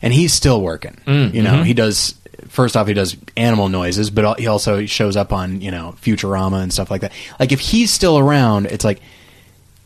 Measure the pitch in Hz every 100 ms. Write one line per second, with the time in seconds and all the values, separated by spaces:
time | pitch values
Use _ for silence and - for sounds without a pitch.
0 | 117 127 170 - 147 117 90 80 - -
1 | - 143 120 113 110 139 170 117 110 101
2 | - - - - - - 120 113 104 101
3 | 92 87 - - 117 110 98 92 87 95
4 | 107 107 104 113 113 104 - 101 104 -
5 | 104 101 95 95 92 95 98 90 82 -
6 | - 104 98 95 95 95 92 90 95 98
7 | 101 - - - 135 135 - 226 233 -
8 | 185 151 139 143 120 104 101 107 107 101
9 | - - - - _ _ _ _